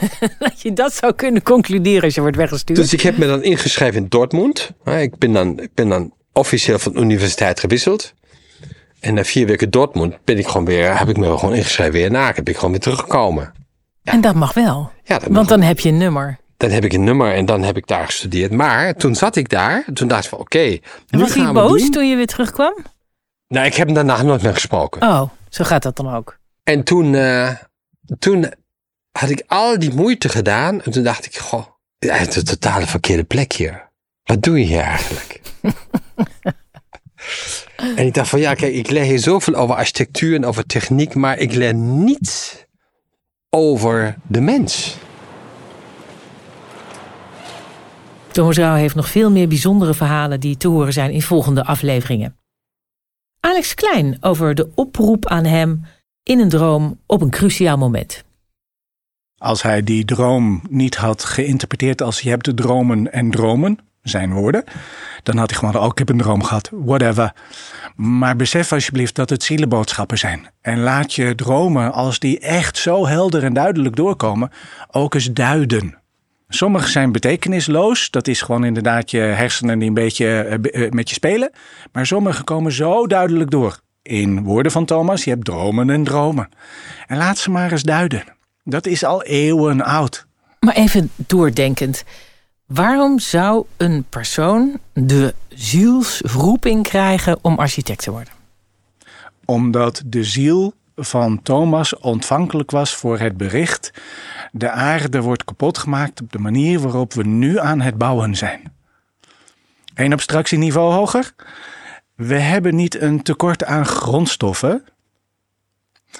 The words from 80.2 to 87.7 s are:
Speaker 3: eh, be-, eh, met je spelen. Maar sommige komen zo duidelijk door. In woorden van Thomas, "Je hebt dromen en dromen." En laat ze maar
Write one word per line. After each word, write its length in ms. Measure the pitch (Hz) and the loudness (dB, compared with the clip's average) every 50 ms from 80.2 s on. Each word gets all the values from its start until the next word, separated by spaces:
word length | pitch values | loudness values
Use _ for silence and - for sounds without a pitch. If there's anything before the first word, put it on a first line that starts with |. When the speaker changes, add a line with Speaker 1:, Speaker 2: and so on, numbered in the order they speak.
| 120 113 113 110 | 0 0 0 0
Speaker 3:
eh, 180 | 107 107 107 110 | -2 -2 -4 -2
be-, 120 | 107 139 | -2 -2
eh, 180 | - 123 120 107 | -2 -2 -2 -2
met 180 | 123 117 113 - | -2 -4 -4 -4
je 60 | - | -4
spelen. 360 | - - 156 202 226 254 277 - - - - - - - - | -2 0 0 0 0 -2 -4 -6 -12 -20 -20 -20 -20 -20 -10
Maar 140 | - 131 131 | -6 -6 -4
sommige 380 | - 180 208 202 190 143 - 135 | -2 0 0 0 -2 -2 -4 -6
komen 280 | - 160 160 160 160 | -4 -4 -2 -2 -2
zo 360 | 131 127 151 165 185 233 233 | -2 -2 0 0 2 0 0
duidelijk 440 | 185 196 185 180 180 165 165 160 139 | 0 0 0 2 2 0 0 0 0
door. 280 | 147 143 123 101 - - _ _ _ _ | 0 0 0 0 -4 -8 _ _ _ _
In 420 | _ - 113 104 101 101 98 98 104 | _ -4 -2 0 0 0 0 0 0
woorden 280 | 98 101 117 139 160 | 0 0 2 2 2
van 140 | 156 165 165 | 0 0 0
Thomas, 380 | 151 165 160 165 180 196 - - | 0 0 0 0 0 -2 -2 -2
"Je 60 | 139 | -2
hebt 160 | 123 120 107 | -4 -4 -4
dromen 440 | 95 85 82 92 104 104 117 123 135 | -6 -6 -4 -2 0 2 2 2 2
en 140 | 143 151 151 | 0 0 0
dromen." 460 | 147 139 147 147 156 156 135 104 - _ _ - - - - - - - - - | 0 0 0 0 0 -2 -4 -6 -6 _ _ -20 -20 -20 -20 -20 -20 -20 -20 -12
En 100 | - 131 | -8 -4
laat 200 | 147 170 185 202 | -2 0 0 -2
ze 140 | - - 190 | -2 -4 -2
maar 200 | 185 180 180 175 | -2 -2 -2 -2